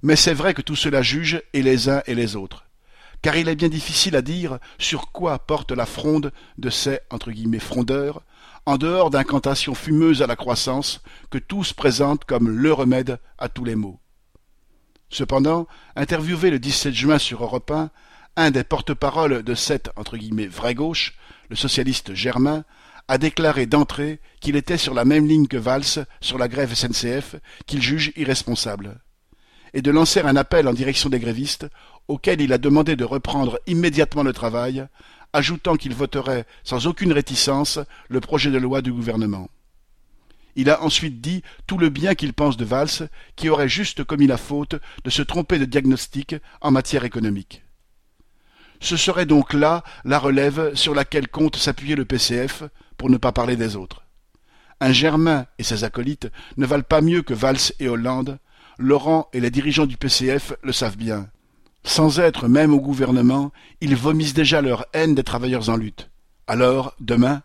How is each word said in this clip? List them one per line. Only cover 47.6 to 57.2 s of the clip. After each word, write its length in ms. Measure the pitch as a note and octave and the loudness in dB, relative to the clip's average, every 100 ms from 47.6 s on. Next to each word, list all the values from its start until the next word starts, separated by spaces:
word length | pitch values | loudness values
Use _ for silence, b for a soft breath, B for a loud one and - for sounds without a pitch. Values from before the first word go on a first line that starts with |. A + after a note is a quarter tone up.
| - _ _ _ _ _ _ b b b b b | -20 _ _ _ _ _ _ b b b b b
Ce 160 | - E3 | -6 -2
serait 280 | - F3 E3 | 0 0 4
donc 260 | D3 C3+ | 4 4
là 300 | D3 D3+ E3+ B B | 2 2 2 B B
la 160 | B2+ C#3+ | 0 0
relève 560 | C#3 C3+ C#3 C#3+ D#3 C#3 | 4 2 2 0 -2 0
sur 180 | D#3 C#3+ | 0 0
laquelle 320 | C#3 D3 C3 | 0 -2 -2
compte 280 | - D#3 - | 0 0 0
s'appuyer 400 | - C3+ C#3 D3 | -2 -2 -2 -4
le 100 | B2 | -2
P 140 | B2+ | 0
C 280 | - A#2+ A#2+ | 0 -2 -4
F, 160 | - D3+ b b b | -8 -14 b b b
pour 120 | B2+ | 2
ne 80 | B2+ | 4
pas 140 | B2+ | 4
parler 240 | A#2+ A#2+ B2 | 0 0 0
des 220 | A2+ G2+ | -2 -4
autres. 260 | F#2 - - _ _ _ b b b b | -12 -16 -20 _ _ _ b b b b
Un 100 | C3 | 2
Germain 540 | B2+ D#3 D#3 E3 D3 B2 - | 4 4 2 2 2 -2 -8
et 60 | |
ses 220 | A#2 A2 A2 | -6 -4 -4
acolytes 440 | - B2 D3 A2+ B B - | -4 -6 -6 -10 B B -4
ne 80 | C3 | 0
valent 180 | C#3+ | 0
pas 160 | - D#3+ | 2 4
mieux 220 | D#3+ F3 | 6 2